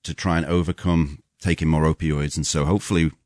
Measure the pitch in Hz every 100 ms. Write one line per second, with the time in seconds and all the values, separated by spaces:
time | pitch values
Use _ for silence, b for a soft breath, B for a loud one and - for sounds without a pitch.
0 | - 80 90 82 73 87 82 82 90 85
1 | 73 73 _ _ 90 82 80 76 78 78
2 | 80 73 73 78 71 80 73 98 - 90
3 | 80 -